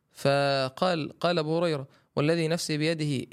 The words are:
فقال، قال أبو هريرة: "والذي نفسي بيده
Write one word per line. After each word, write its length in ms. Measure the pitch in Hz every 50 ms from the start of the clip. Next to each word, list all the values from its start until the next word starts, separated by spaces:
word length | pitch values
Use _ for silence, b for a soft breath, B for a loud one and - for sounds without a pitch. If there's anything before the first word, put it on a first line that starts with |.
| _ _ _
فقال، 1080 | - - 139 139 139 139 139 139 135 135 131 - - 185 185 175 165 143 135 - -
قال 200 | - 170 175 160
أبو 200 | 156 151 160 170
هريرة: 300 | 175 170 156 139 131 b b b b b -
"والذي 320 | 147 143 156 165 170 160 156
نفسي 280 | 160 175 - - 156
بيده 500 | 147 151 160 170 156 151 147 143 123 - -